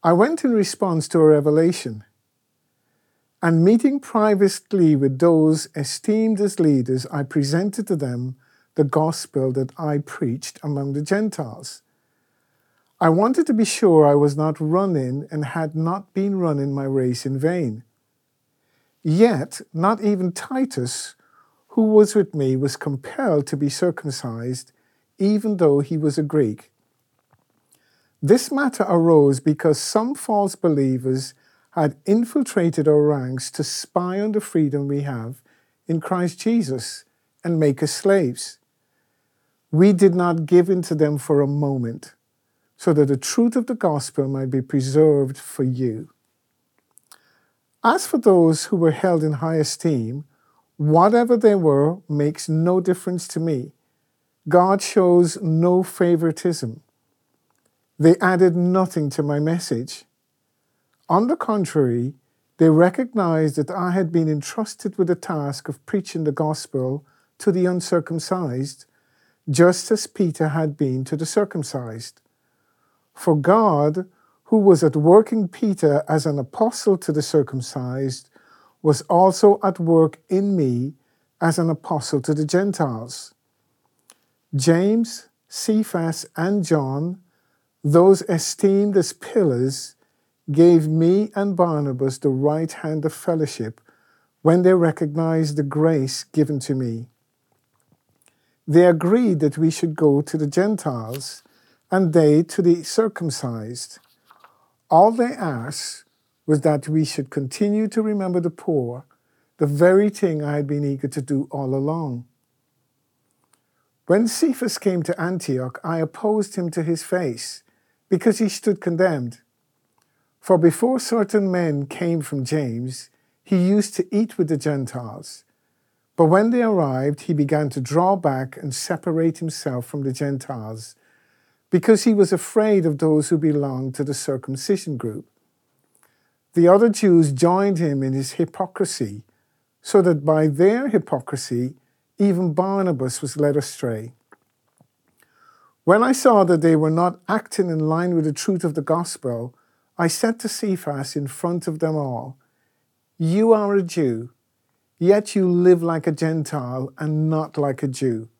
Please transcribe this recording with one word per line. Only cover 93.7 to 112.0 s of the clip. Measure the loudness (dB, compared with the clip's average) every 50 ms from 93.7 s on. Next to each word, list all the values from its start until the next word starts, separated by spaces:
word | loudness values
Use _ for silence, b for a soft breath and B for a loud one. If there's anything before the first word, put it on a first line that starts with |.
| -10 _ _ _ _ _ _ _ _ _ _ _ _ _ _
when | 2 4 4 4
they | 4 4
recognized | 4 2 0 0 -2 -6 -4 -2 -2 -2 0 0 0 -2 -2 -2
the | -4 -4
grace | -4 -2 0 2 2 2 0 -2 -4 -6 -10 -12
given | _ 0 0 0 0 -2 -6
to | -4 -4 -4
me. | -4 -4 -6 -6 -8 -12 -14 _ _ _ _ _ _ _ _ _ _ _ _ _ _ _ _ _ _ _ _ _ _ _ _ _ _ _ _ _ _ _ 2
They | 4 6 6
agreed | 6 4 4 2 2 2 2 2 2 0 2
that | 0 -2 0
we | 0 0 0
should | 0 0 -4 -4 -2
go | 0 2 2 2 2
to | 0 -2 -4
the | -4 -4
Gentiles, | -2 0 0 0 0 -2 -2 -4 -6 -6 -6 -8 -8 -10 -10 -10 -12 -16 -18 _ _ _ _ _ _ _ _ _ _
and | 0 0 0 4 4
they | 4 6 6 6 4 2
to | 0 -2 0
the | 2 2 2 2 0
circumcised. | -4 -2 0 0 0 -2 -6 -8 -6 -6 -6 -6 -6 -6 -6 -8 -10 -12 -14 -14 -16 -18 -20 _ _ b b b b b b b b b b b b b b b _
All | 6 6 6 6
they | 4 0 -2 -4 -4
asked | -6 -6 -6 -4 -6 -8 -8 -10 -10 -12 -12 -14 -16 _ _ _ _ _ _ _ _ _
was | -2 0 2
that | 2 0 0 0 -4 -2
we | -2 -2 -2
should | -2 -4 -8 -10 -6
continue | -6 -6 -6 -6 -4 -2 -2 0 0 -2 -2 -2
to | -2 -2 -2
remember | -2 -2 -2 -2 -2 -2 -2
the | -2 -4
poor, | -8 -6 -6 -2 -2 -2 -2 -4 -8 -12 -16 _ _ _ _ _ _ _ _ _ _
the | _ -4
very | -2 2 4 4 6 6 4 2 2
thing | -2 -2 -2 -2 -2 -2 -4
I | -4 -4
had | -4 -4 -4
been | -4 -4 -2
eager | -4 -4 -4 -6 -6
to | -6 -6 -6
do | -4 -4 -4 -4 -6
all | -8 -8 -6 -4 -4
along. | -2 -2 -2 -4 -4